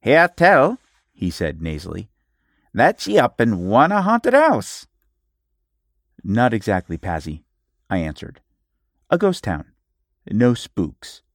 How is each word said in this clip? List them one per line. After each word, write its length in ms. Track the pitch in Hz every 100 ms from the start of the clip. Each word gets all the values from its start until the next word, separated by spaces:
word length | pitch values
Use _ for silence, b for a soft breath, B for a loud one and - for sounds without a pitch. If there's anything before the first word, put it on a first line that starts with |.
"Hear 260 | 120 151 175
tell," 500 | - 170 175 147 247 _ _ _
he 180 | _ 90
said 320 | - 85 78
nasally, 480 | 80 76 82 82 107 _ _ _ _ _ _
"that 320 | 95 143 220 -
ye 100 | 208
up 220 | - _
in 280 | 117 98 90
one 240 | 110 160
a 100 | 208
haunted 320 | 185 233 -
house." 540 | 262 311 135 - - - _ _ _ _ _ _ _ _ _ _ _ _ _
"Not 300 | - 104 123
exactly, 440 | 113 - 95 - 82
Pazzy," 480 | 98 82 78 76 _ _ _ _ _
I 80 | 95
answered. 440 | 80 80 - - _ _ _ _ _ _ _
"A 80 | 175
ghost 260 | 196 180
town. 280 | - 78 - _ _ _ _ _ -
No 240 | 104 123
spooks. 720 | 120 - - 85 - - - _